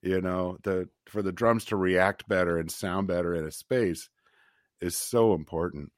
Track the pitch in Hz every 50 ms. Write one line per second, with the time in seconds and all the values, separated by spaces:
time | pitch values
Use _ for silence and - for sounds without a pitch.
0 | - 92 92 95 92 92 90 90 92 90 92 - _ 101 95 92 92 87 _ _
1 | _ - - 104 101 95 87 101 117 113 117 113 - - 107 101 92 92 92 90
2 | 92 98 101 - - - 104 92 90 87 85 82 82 82 - - - 98 90 95
3 | 98 92 90 87 87 85 87 85 78 78 76 - - _ 131 127 117 95 85 -
4 | - - _ _ _ _ _ _ _ _ _ _ _ _ _ _ - 90 87 -
5 | - - - 120 113 113 101 82 76 - - 82 85 90 69 76 71 71 _